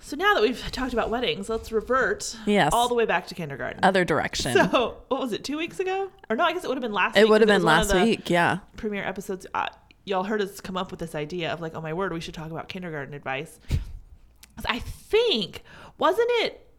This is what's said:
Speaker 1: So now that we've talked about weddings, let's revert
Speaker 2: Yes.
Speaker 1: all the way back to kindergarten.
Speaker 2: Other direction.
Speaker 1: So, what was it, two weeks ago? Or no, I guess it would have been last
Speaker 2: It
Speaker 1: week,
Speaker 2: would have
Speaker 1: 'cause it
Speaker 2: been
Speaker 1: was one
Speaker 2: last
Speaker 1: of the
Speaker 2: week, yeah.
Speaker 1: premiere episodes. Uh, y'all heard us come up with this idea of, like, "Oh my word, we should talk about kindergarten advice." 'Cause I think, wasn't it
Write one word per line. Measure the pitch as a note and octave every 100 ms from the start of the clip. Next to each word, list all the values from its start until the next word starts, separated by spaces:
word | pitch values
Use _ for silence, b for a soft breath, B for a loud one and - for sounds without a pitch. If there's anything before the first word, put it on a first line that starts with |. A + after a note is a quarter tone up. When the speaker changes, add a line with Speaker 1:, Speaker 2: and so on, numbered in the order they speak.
Speaker 1:
So | - C#4+
now | G4 G4+
that |
we've | B3+ A#3+ -
talked | - C4
about | A#3 G3
weddings, | A#3 A3+ D#3 G3+
let's | A3+ -
revert | A3 G#3 B3+ G#3 G3+ - - -
Speaker 2:
Yes. | G#3 D3
Speaker 1:
all | A3 A#3+
the |
way | A#3+ G#3+
back | F3 -
to | -
kindergarten. | D#3 C#3 B2 -
Speaker 2:
Other | G3 F#3+ F3
direction. | D3 - - -
Speaker 1:
So, | G4 C4 C4+ A3+ - -
what | C4
was | B3+
it, | G3
two | - D4+
weeks | E4 -
ago? | F#4 F#4+ G4 - -
Or | A#3
no, |
I | E4
guess | F4
it | B3+
would | B3+
have |
been | A#3+
last | G3+ G3+ G3
Speaker 2:
It |
Speaker 1:
week, | A3
Speaker 2:
would | G#3+
have | G#3+
Speaker 1:
'cause | G3
it |
Speaker 2:
been | E3+
Speaker 1:
was |
one | D#3+
Speaker 2:
last | E3+
Speaker 1:
of | F#3+
the | A3+
Speaker 2:
week, | G#3+ -
yeah. | F3 E3 F3 - -
Speaker 1:
premiere | G#3+ G3+
episodes. | - F#3+ G3 F#3+ - -
Uh, | - - _ _ -
y'all | F#3+ F#3+
heard | G#3+
us | G3 -
come | - F#3
up | F#3
with | F#3
this | E3 D#3
idea | D3+ F3+ D#3+
of, | D#3+
like, | E3 D#3+
"Oh |
my | D#3+
word, | D#3+ F#3+
we | E3+
should | D#3+ D#3
talk | D#3
about | D3+ -
kindergarten | F#3+ F3+ D3+ C#3 C#3+
advice." | C3+ C3 D#3+ - -
'Cause | - - - - - - _ - - -
I | A3
think, | - - - G#4 A#4+ C4+ F#3 - B B B -
wasn't | C#4+ G#4+ A#4+ A#4+
it | G4 - -